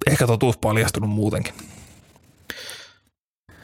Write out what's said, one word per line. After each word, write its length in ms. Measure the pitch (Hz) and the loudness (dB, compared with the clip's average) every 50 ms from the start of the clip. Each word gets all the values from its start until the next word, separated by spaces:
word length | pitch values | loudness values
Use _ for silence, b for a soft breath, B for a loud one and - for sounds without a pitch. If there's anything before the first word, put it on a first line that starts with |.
| - | 0
ehkä 200 | 135 127 - 131 | 2 2 4 4
totuus 300 | 117 113 104 131 123 113 | 4 2 4 2 2 2
paljastunut 520 | - - 107 107 110 110 101 - - 107 104 | 2 0 2 2 2 2 2 0 -2 -2 -2
muutenkin. 440 | 104 107 104 107 - 92 - - - B B B B B B B B B B B B B _ _ _ _ _ B B B B B B B B B B B B B _ _ _ _ _ _ _ B B B | 0 0 0 0 0 -2 -4 -6 -10 B B B B B B B B B B B B B _ _ _ _ _ B B B B B B B B B B B B B _ _ _ _ _ _ _ B B B